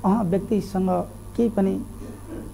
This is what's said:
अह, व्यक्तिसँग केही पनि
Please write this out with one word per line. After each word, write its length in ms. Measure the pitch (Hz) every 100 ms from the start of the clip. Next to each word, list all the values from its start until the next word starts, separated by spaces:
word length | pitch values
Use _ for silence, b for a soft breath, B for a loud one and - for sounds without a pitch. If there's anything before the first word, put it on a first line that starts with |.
अह, 180 | 196 220
व्यक्तिसँग 840 | 185 190 - 208 190 190 190 180 180 - - -
केही 120 | 233
पनि 320 | 208 190 190 - - B B B - -